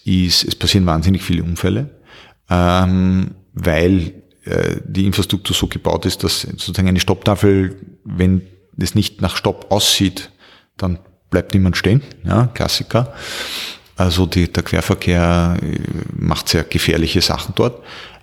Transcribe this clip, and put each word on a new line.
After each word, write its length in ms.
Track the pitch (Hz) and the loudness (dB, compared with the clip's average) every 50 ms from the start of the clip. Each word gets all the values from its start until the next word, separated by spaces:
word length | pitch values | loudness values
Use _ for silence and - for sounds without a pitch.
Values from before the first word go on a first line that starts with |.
| - | -4
ist, 380 | - 95 92 90 87 - - - | 0 2 2 2 2 0 0 0
es 120 | - - | -2 -4
passieren 320 | - - - - 101 90 | -2 0 2 2 4 4
wahnsinnig 340 | 90 80 80 78 95 98 90 | 2 2 2 2 2 2 2
viele 220 | - - 90 85 85 | 0 -2 -2 -2 0
Unfälle, 580 | 85 85 - - 92 95 110 139 143 - - _ - - - - - _ _ _ - | -2 -2 -2 0 0 0 0 -4 -6 -10 -18 _ -20 -20 -20 -20 -20 _ _ _ 0
ähm, 840 | 92 87 87 87 90 92 92 90 92 92 92 92 92 92 95 - - - - _ - | 2 2 4 4 4 4 2 2 2 2 2 2 2 2 0 -2 -6 -14 -20 _ -8
weil, 720 | - 87 90 78 78 85 90 98 92 80 76 - - - _ _ _ - | -4 -2 0 2 4 4 4 4 2 0 -2 -8 -14 -20 _ _ _ -8
äh, 320 | - 90 87 85 85 85 85 - | -4 -2 -2 -2 -2 -4 -6 -8
die 180 | - 101 95 98 | -6 -2 0 0
Infrastruktur 500 | 101 92 - 95 - - 92 - - 127 | 0 2 0 0 -2 -2 -4 -2 -2 -2
so 120 | - - | -2 -2
gebaut 400 | - - - - 80 82 - - | -2 -4 -2 -2 -2 0 0 0
ist, 160 | 98 - - - | -2 -2 -2 -2
dass 180 | 82 - - | -2 -2 -4
sozusagen 460 | - - - - - - 87 92 92 | -6 -8 -10 -10 -8 -6 -2 0 2
eine 120 | 92 92 87 | 2 2 2
Stopptafel, 760 | 82 - 95 - - 110 104 - - 101 98 98 95 90 92 - - - - - - | 2 0 -2 0 0 0 0 2 4 4 4 4 2 0 -4 -10 -18 -20 -20 -18 -14
wenn 380 | - 104 87 92 92 92 95 - - - _ _ _ _ | -8 -2 0 2 4 4 2 0 -4 -16 _ _ _ _
es 200 | - - - - | -6 -4 -2 0
nicht 260 | 107 98 - - - | 0 0 -2 -4 -4
nach 140 | - 87 - | -4 -4 -2
Stopp 360 | - - 104 92 - - - | -2 -2 -2 -2 -2 -2 -2
aussieht, 600 | 95 107 - - - - 98 95 92 - - - _ _ _ - - _ _ _ _ | 0 0 2 2 2 2 0 0 -2 -4 -12 -16 _ _ _ -20 -20 _ _ _ _
dann 200 | - 98 90 87 - - - _ _ _ - | -6 -4 -4 -4 -4 -8 -16 _ _ _ -2
bleibt 240 | - 90 87 - - | -2 -2 0 2 2
niemand 220 | 98 95 92 82 | 2 4 4 2
stehen. 260 | - - 92 107 143 - - - - - | 2 2 2 2 2 2 -2 -14 -8 -4
Ja, 240 | 90 92 110 123 | 0 2 2 2
Klassiker. 640 | 120 - - - - - - - - - 113 127 - - - - - - - - - - - - - - - - _ _ | 0 0 -2 -4 -2 -2 -4 -4 0 0 0 0 -2 -4 -12 -14 -12 -10 -10 -10 -8 -10 -10 -10 -12 -14 -16 -20 _ _
Also 280 | - 90 92 85 92 95 | 0 0 2 2 2 2
die, 260 | 82 - 90 87 82 | 2 2 2 2 2
der 120 | - 90 85 | 0 -4 -4
Querverkehr, 920 | - - 85 82 - 95 - - 90 87 87 85 85 87 87 87 87 87 - | -2 -2 0 0 0 -2 -2 0 0 2 2 4 4 4 2 2 2 0 -2
äh, 180 | - - 73 - - - - - - - - | -2 -4 -4 -4 -6 -6 -6 -6 -8 -8 -6
macht 300 | - - 82 - - - | -2 -2 -2 -2 -2 -2
sehr 160 | - - 85 78 | -2 0 -2 0
gefährliche 560 | - - - - - 80 82 82 82 - 95 | 0 -2 -2 0 2 2 2 2 2 2 0
Sachen 340 | - - 82 78 - - - | 0 0 -2 -2 -4 -4 -2
dort. 280 | - 113 127 123 - - - - - - - - - | 0 0 0 -2 -6 -16 -18 -18 -18 -18 -20 -20 -20